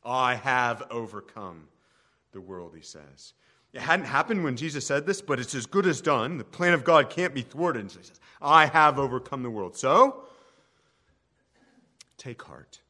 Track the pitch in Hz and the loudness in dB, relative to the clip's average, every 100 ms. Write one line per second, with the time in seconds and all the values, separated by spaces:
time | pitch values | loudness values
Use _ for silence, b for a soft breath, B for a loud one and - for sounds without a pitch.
0 | 120 127 123 123 131 127 123 117 - 117 | -4 0 0 0 0 2 2 -2 -8 -10
1 | 110 101 - - 98 82 76 _ _ _ | -10 -12 -18 -16 -16 -16 -20 _ _ _
2 | _ _ _ 98 90 92 85 80 80 80 | _ _ _ -20 -16 -16 -16 -18 -20 -20
3 | 73 69 - _ _ _ _ 127 120 175 | -20 -20 -20 _ _ _ _ -14 -2 -2
4 | 135 135 165 214 160 127 160 147 - 143 | 0 -2 0 -2 -2 -4 -6 -8 -2 -2
5 | 151 196 - 135 120 135 110 196 185 143 | -2 -6 -4 -6 -4 -8 -4 0 0 0
6 | - 139 117 170 110 - 175 170 127 160 | 0 0 0 -6 -12 -2 2 2 6 4
7 | 139 - 180 139 120 - 175 123 95 90 | 4 -2 -4 -4 -10 -4 -2 -2 -8 -16
8 | 92 _ b b 147 156 151 160 151 139 | -20 _ b b 6 6 6 6 4 4
9 | 139 127 127 139 123 107 92 - 131 170 | -2 -4 -6 -8 -6 -6 -8 -4 2 6
10 | 269 262 b b b b b b b b | 6 2 b b b b b b b b
11 | b _ _ _ _ _ b b b _ | b _ _ _ _ _ b b b _
12 | - _ 135 120 - 69 73 - _ | -20 _ -16 -14 -16 -20 -20 -20 _